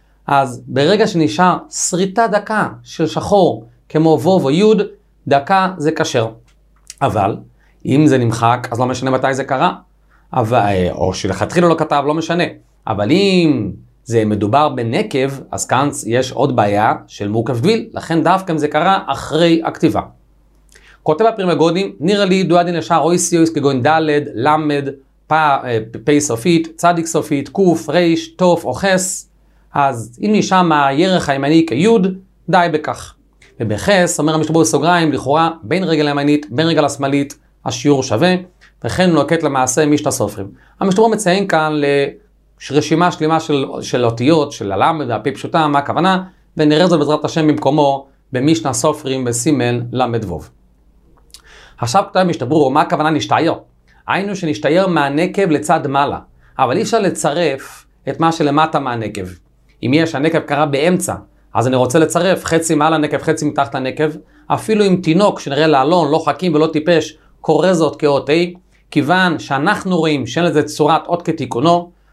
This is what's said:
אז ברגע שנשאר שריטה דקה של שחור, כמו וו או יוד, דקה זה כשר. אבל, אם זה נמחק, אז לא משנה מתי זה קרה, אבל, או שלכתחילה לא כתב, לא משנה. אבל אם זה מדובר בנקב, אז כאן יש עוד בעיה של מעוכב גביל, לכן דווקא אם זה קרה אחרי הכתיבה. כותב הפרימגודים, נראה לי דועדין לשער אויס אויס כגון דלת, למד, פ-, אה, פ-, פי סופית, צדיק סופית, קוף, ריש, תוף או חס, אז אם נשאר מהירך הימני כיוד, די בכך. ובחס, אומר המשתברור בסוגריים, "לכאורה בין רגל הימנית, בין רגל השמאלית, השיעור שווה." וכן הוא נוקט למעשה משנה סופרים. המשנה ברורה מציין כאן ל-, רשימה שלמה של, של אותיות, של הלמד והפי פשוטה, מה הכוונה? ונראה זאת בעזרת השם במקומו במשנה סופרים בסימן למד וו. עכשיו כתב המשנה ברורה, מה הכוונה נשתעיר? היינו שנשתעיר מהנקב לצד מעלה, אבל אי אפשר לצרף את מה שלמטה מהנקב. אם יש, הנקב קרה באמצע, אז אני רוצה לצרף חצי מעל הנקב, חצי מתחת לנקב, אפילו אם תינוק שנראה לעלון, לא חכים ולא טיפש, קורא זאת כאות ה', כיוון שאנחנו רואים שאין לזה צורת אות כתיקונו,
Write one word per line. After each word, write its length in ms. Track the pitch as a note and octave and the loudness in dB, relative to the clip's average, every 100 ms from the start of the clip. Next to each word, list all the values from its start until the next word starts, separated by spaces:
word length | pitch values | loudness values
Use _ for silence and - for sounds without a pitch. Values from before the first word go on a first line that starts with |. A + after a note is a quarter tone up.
| _ _ - | _ _ 0
אז 360 | C#3 B2+ B2 - | 0 0 -6 -6
ברגע 400 | B2+ D3+ G#3 A3+ | -2 2 2 2
שנשאר 500 | E3+ D#3+ - F3+ D#3 - | 0 0 2 2 2 -6
שריטה 560 | - - F3 F#3+ F#3+ A3+ | -6 -4 -2 -2 0 0
דקה 420 | G#3 G#3 G#3+ C3 - | 0 -2 -4 -4 -6
של 240 | - - D#3 | -14 -4 -4
שחור, 580 | D#3+ - G3+ D#3 A2+ - _ _ | -4 0 2 2 0 -10 _ _
כמו 300 | D#3 D#3+ D3 | 0 2 4
וו 200 | D3+ F#3+ | 4 2
או 80 | C3+ | 2
יוד, 320 | D#3+ G#3+ A3 - - _ _ - | 4 4 4 0 -8 _ _ 0
דקה 440 | C#3 C#3 F#3+ F#3 F#3 | 0 2 2 0 0
זה 140 | D3 | -2
כשר. 360 | D#3+ D#3+ B2 A2+ - _ _ _ _ - - | 0 -2 -2 -2 -6 _ _ _ _ -20 -4
אבל, 340 | C3 A2+ G2 - - _ _ _ - | -2 0 -2 -2 -12 _ _ _ 0
אם 200 | C3+ D3+ | 2 4
זה 120 | C3 | 4
נמחק, 500 | A#2 - A#2 B2 - | 0 0 0 0 -2
אז 80 | A#2 | -4
לא 80 | B2+ | -2
משנה 240 | B2+ C3 | -2 -2
מתי 240 | C3 C3 | 0 0
זה 100 | C3 | -2
קרה, 280 | - C3+ F3 - _ _ _ _ _ | -4 -2 -2 -4 _ _ _ _ _
אבל, 400 | C3 A2 A#2+ G2+ F#2+ F2 | -4 0 0 0 0 -2
או 240 | - F#2 | -2 -4
שלכתחילה 540 | F#2 G2 F#2 G#2+ - F3 | -2 -6 -4 -2 2 2
לא 60 | D#3+ | 2
כתב, 240 | D3+ D3 C#3 | 0 -2 0
לא 80 | |
משנה. 300 | D#3+ D#3+ E3+ D#3+ - _ _ - | -2 -2 -2 -4 -6 _ _ -8
אבל 240 | G#2 G#2 | -4 2
אם 600 | F3 G3 F#3 D#3+ B2+ G2 - - _ | 2 4 4 2 0 -4 -8 -18 _
זה 200 | - A2+ | -2 0
מדובר 440 | G#2+ G#2 G#2+ C#3 D3+ | 0 0 0 2 0
בנקב, 600 | B2+ A2+ D3+ G#3+ C3+ C3+ C3+ - | -2 -4 -4 -2 -2 -2 -6 -10
אז 160 | - - | -10 -2
כאן 220 | B2+ C#3+ C#3+ A2 | 0 0 -4 -2
יש 260 | A#2+ B2 | -2 -2
עוד 240 | - C3 A#2+ | -2 0 2
בעיה 380 | G#2 G2+ A2+ - - | 2 2 0 -2 -8
של 220 | - G#2 | -10 -4
מעוכב 300 | A2 A#2+ A#2+ | -2 -2 -2
גביל, 300 | D#3 A3+ - | 0 0 -4
לכן 300 | - - E3 | -12 -4 0
דווקא 300 | D#3+ F#3 F#3 | 2 0 -2
אם 60 | D#3 | -2
זה 100 | D3 | -2
קרה 300 | D3+ F3 G3 - | 0 0 0 -2
אחרי 560 | C#3 - D3+ E3+ E3 | -8 -4 0 2 2
הכתיבה. 360 | D#3 - D#3 G2 - - _ _ _ _ _ _ - _ - | 0 -2 0 0 -6 -14 _ _ _ _ _ _ -20 _ -4
כותב 160 | D#3 | 2
הפרימגודים, 680 | A3+ A3 F#3 D3 E3 F3 G3 - | 2 2 -2 2 2 0 -4 -4
נראה 240 | E3 G3+ | -2 0
לי 180 | F#3+ F#3+ | 2 0
דועדין 320 | E3+ F3 F3 | 2 2 2
לשער 260 | E3+ - E3 | -2 -2 0
אויס 340 | D3+ F3 - | 2 0 0
אויס 160 | E3+ D#3+ | 2 0
כגון 320 | D3+ C#3 C3 | 2 0 2
דלת, 400 | C3+ D#3+ D#3 D3 C3+ | 2 2 2 0 -2
למד, 540 | G2+ C#3 D#3 D3+ C#3+ C3+ C3+ _ _ - | -2 0 2 0 -2 -4 -10 _ _ -2
פ-, 60 | |
אה, 460 | D#3 D3+ C3+ B2+ A2+ A2+ | 0 2 0 0 -4 -4
פ-, 40 | A2+ | -6
פי 160 | C3 D3 | 0 0
סופית, 480 | D3 A#2 F3+ E3 D#3+ - | 0 -2 2 0 0 -2
צדיק 300 | E3+ E3+ E3 | 0 0 -2
סופית, 420 | D#3+ C#3+ C#3+ C3+ | -4 -2 -4 -4
קוף, 400 | - F#3 D#3+ - | 0 2 2 0
ריש, 400 | E3 E3+ E3 - | 0 2 0 -4
תוף 360 | - F3+ E3+ | 0 2 2
או 80 | - | -2
חס, 580 | B2 G3 F#3 F#3 - - _ _ _ _ | -4 0 0 -2 -8 -14 _ _ _ _
אז 440 | D3 C#3 A#2+ - - | -2 -2 -2 -10 -6
אם 80 | G#3 | 0
נשאר 300 | G#3 - F#3 | 0 2 2
מהירך 640 | F3 D3+ C#3 C#3 F#3+ F3 - | 2 2 2 2 2 0 0
הימני 380 | C3+ C#3 E3 E3 | -2 2 2 2
כיוד, 380 | C3+ G#3 A3+ F#3 F#3 - _ - | 2 4 4 2 -4 -14 _ 0
די 180 | F#3 F3 | 2 2
בכך. 420 | D#3 D3+ - - - _ _ _ - | 0 -4 -8 -12 -20 _ _ _ -8
ובחס, 580 | A2+ G#2 G#2+ G3 F3 - | -6 -2 2 2 2 0
אומר 160 | D3+ | 0
המשתברור 280 | D#3 D#3 E3 | 0 2 2
בסוגריים, 500 | D#3 D3 D#3+ F3 D#3+ | 2 2 2 2 2
"לכאורה 380 | C3 B2+ D3+ E3 - | 0 0 0 0 -4
בין 220 | G#2+ F3 | -4 -4
רגל 220 | F#3 D#3 D3 | 0 0 0
הימנית, 400 | C#3+ C#3+ D3 - | 0 0 0 0
בין 160 | B2 E3 | -2 0
רגל 180 | D#3 | 2
השמאלית, 540 | C#3+ B2 C#3 C#3+ C#3 - _ _ | 0 -2 -2 -2 -2 -8 _ _
השיעור 380 | C3 A#2+ C#3+ C3+ | -8 -2 2 2
שווה." 320 | C3 A2 F3+ F#3 F3+ _ - _ | 2 0 2 0 -4 _ -20 _
וכן 260 | A#2 E3+ F#3 | -6 0 2
הוא 40 | |
נוקט 280 | D#3 C#3 E3 | 2 2 0
למעשה 440 | D3+ C3+ B2+ E3 D3+ | 0 0 0 0 2
משנה 240 | D3 C#3+ | 2 0
סופרים. 400 | - G#2 - G2 - _ _ | -2 -4 -6 -14 -16 _ _
המשנה 160 | F#3+ F#3+ | 0 2
ברורה 180 | A3+ | 2
מציין 320 | G#3+ F3+ F#3+ F#3+ | 2 0 0 0
כאן 260 | D#3+ D#3 | 0 0
ל-, 320 | D3+ C#3+ C#3+ C#3 - _ _ _ _ - | -2 0 0 -2 -6 _ _ _ _ -4
רשימה 420 | C#3 C#3+ D#3+ F3 | -2 0 0 0
שלמה 280 | - D#3 D#3+ | 0 -2 -2
של, 240 | D#3 C#3+ C3 - | 0 -2 -4 -8
של 240 | - B2 | -4 0
אותיות, 480 | A#2 A#2 B2 D#3+ - | 0 0 2 2 2
של 200 | - G2+ | -4 -4
הלמד 340 | F#2+ D3 D#3+ B2+ | 0 0 0 -4
והפי 240 | A2 C#3+ | -4 -4
פשוטה, 340 | C3+ - E3+ D3+ | -6 -4 0 2
מה 120 | C#3+ | 0
הכוונה? 440 | C#3 C3+ F#3 F#3 F#3 - _ - | 0 0 0 0 -4 -16 _ 0
ונראה 300 | D#3 D3+ F3+ | 2 4 4
זאת 120 | E3+ | 2
בעזרת 260 | C#3+ D3+ | 2 0
השם 220 | C3+ E3 D#3 | -2 0 2
במקומו 600 | C#3+ C#3 D3+ C#3+ C#3 - _ _ | 2 0 2 2 0 -8 _ _
במשנה 400 | B2+ C#3+ D#3+ C#3+ | -2 0 0 -2
סופרים 520 | A#2+ D#3 C#3+ C3 C3 | -2 -2 -2 -4 -4
בסימן 560 | B2 A#2 D#3+ C#3 A#2+ A#2+ A#2+ | -4 -2 0 0 0 -2 -4
למד 320 | A#2+ B2 A#2 | -4 -2 -2
וו. 160 | F#2+ D#2+ - _ _ _ _ _ _ _ _ - _ - - - | -6 -10 -12 _ _ _ _ _ _ _ _ -20 _ -20 -20 -8
עכשיו 260 | A#2+ F#3+ G3 | 0 0 0
כתב 100 | F#3+ | 0
המשנה 280 | F#3 - B2 | 0 0 0
ברורה, 220 | D#3 C3+ | 2 4
מה 100 | D3 | 2
הכוונה 300 | F3+ D3 D3+ | 0 0 0
נשתעיר? 440 | D3+ - A#2+ D#3+ - - _ _ _ - | -2 0 0 0 -2 -10 _ _ _ -4
היינו 280 | D#3 G3+ F#3+ | -4 -4 -4
שנשתעיר 500 | D#3+ D3 C#3+ E3+ F#3+ | -4 -2 0 2 2
מהנקב 640 | D#3+ C#3 C#3+ F3+ F#3+ G3 | 0 0 0 -2 0 0
לצד 360 | C#3+ D3+ D#3+ C3+ | 0 0 0 0
מעלה, 320 | C#3 C#3 E2 - _ _ - | -2 -2 -4 -12 _ _ -2
אבל 180 | B2+ C#3 | 0 0
אי 60 | |
אפשר 160 | - A3+ | 0 0
לצרף 880 | F#3 - D#3+ D#3 D#3+ C3+ - - _ _ - | 0 0 -2 0 -2 -2 -10 -20 _ _ -10
את 120 | C#3 | -2
מה 120 | E3 | -2
שלמטה 460 | E3 D3 C#3+ D#3+ D#3 | 0 0 2 0 -2
מהנקב. 480 | C3+ A#2+ G#2 G#2 F2+ F2+ _ _ _ _ | -4 -6 -6 -8 -12 -14 _ _ _ _
אם 80 | A#2 | 0
יש, 200 | D3+ D#3+ | 0 0
הנקב 240 | C#3 D#3 D#3+ | 0 0 -2
קרה 280 | - C#3+ D3+ | -2 -2 0
באמצע, 480 | C3+ E3 F3+ - F#2+ - _ _ | 0 0 0 -2 -8 -12 _ _
אז 120 | A2 B2 | -2 0
אני 100 | B2+ | 2
רוצה 220 | B2+ D#3 | 2 2
לצרף 460 | D#3 E3+ F#3 F3 | 2 2 0 0
חצי 300 | - E3 E3 | 0 -2 0
מעל 200 | D3+ D#3 | 2 2
הנקב, 240 | D#3 D3 C#3 | 0 -2 -2
חצי 260 | - D#3 | -2 -2
מתחת 300 | D3+ - C3+ | -2 -2 -4
לנקב, 360 | C3+ C3 C#3+ D3+ D#3 - _ - | -4 -6 -2 -4 -4 -16 _ -6
אפילו 400 | C#3 - G#3+ G3 | -6 0 0 2
אם 140 | F3+ | 2
תינוק 380 | D#3 D#3+ G3+ G3 | 2 2 2 0
שנראה 260 | D3 C#3 D#3+ | -4 0 2
לעלון, 440 | C#3 C#3 F3+ C#3+ | 4 4 2 2
לא 120 | D#3 D3+ | 0 0
חכים 280 | - F3+ | -2 0
ולא 120 | D3+ D#3 | 2 2
טיפש, 520 | D#3 F3 E3 - - _ _ | 0 2 0 0 -10 _ _
קורא 320 | - D3+ F3+ | 0 2 2
זאת 240 | F3+ D3 - | 2 0 0
כאות 340 | D3 C#3 C3+ | 0 0 0
ה', 20 | D#3+ F3 F3+ _ _ _ | 0 0 -6 _ _ _
כיוון 480 | D3 C3+ F#3 F3+ D3 | -2 2 2 2 0
שאנחנו 580 | - C3+ E3+ G3 F#3+ F3+ | -4 -2 0 -2 -2 0
רואים 300 | D#3+ D3 A#2+ | 0 -2 -2
שאין 200 | E3 F3 | -2 0
לזה 160 | D3 | 0
צורת 440 | D3 - D3+ D#3+ - | -2 0 2 2 0
אות 160 | E3+ | -4
כתיקונו, 680 | - - B2 A#2 D#3 F3 F3 _ _ | -4 -6 -6 0 2 2 0 _ _